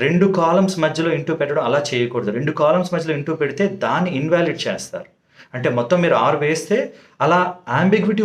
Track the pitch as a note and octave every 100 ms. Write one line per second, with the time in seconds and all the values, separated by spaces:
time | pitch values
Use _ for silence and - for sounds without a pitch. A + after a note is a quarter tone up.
0 | C#3 F3 G3 F3+ E3 F#3 F#3+ E3 D#3 D#3
1 | E3 D3 D#3 D#3 C#3+ D3 B2 C#3+ C#3 B2+
2 | A#2+ B2 G#2 A2+ D3 D#3 D3+ F3 F3+ E3+
3 | D#3+ D3 C#3+ D#3 C#3 - G3 - A#2 C#3+
4 | F3+ C3+ D#3 E3+ D#3+ - A#2+ F#2 - F2+
5 | - _ _ - - B2+ C3+ B2 A#2+ F3+
6 | E3+ A#2+ B2 D3+ D3 D#3 - A3 - -
7 | - - D3 F3+ F3+ - - B2+ F#3 G#3
8 | G3 G#3+